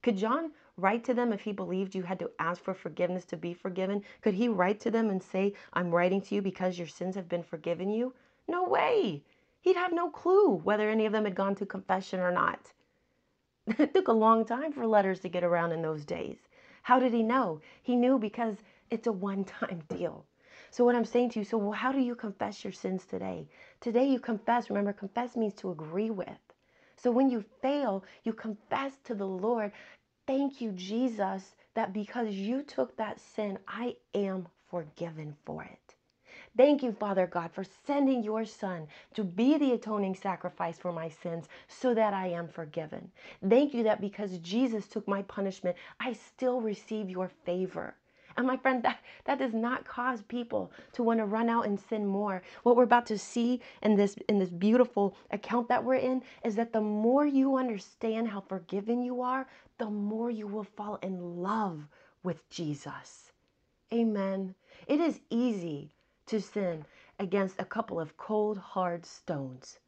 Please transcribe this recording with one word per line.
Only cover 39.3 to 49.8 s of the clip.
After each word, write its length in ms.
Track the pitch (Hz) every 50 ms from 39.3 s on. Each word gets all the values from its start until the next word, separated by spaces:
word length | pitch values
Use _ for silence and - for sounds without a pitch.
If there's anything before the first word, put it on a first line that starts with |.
| 175 185 233 269 311
the 160 | 294 294 269
atoning 420 | 240 226 - 214 214 202 202 190 185
sacrifice 600 | - - 196 180 - - 180 - - 175 165 165 -
for 140 | - 180
my 160 | 170 165 165 165
sins 400 | 151 - - 180 165 170 151 - - - -
so 280 | _ - - - 254 240
that 180 | 220 220 208
I 140 | 196 190 190
am 200 | 180 170 170 170
forgiven. 640 | 156 - - 160 151 - 170 156 151 - - 180 185 _ - - - - _ - 190
Thank 240 | 226 254 294 294
you 100 | 285 233 226
that 180 | 214 208 202
because 340 | 190 202 - - 208 190 185 175
Jesus 480 | 165 170 196 233 269 247 226 208 190
took 220 | - - 220 - -
my 140 | 196 196
punishment, 540 | 196 - - 208 196 196 190 - - 180 175 - - - - _
I 140 | 226 262
still 480 | 226 - - - _ - 254 254 247 254
receive 480 | 220 220 202 - - - 220 214 208 185
your 220 | 185 180 185 180 - _ _
favor. 480 | 175 175 185 185 180 - 170 - - - _ _ _ _ _ _ - -
And 100 | - 247
my 100 | 262 262
friend, 260 | 269 - 269 254 247
that, 160 | 226 - 226 - - - - - -
that 140 | - 277 262
does 160 | 269 240 220
not 320 | 220 226 240 254 262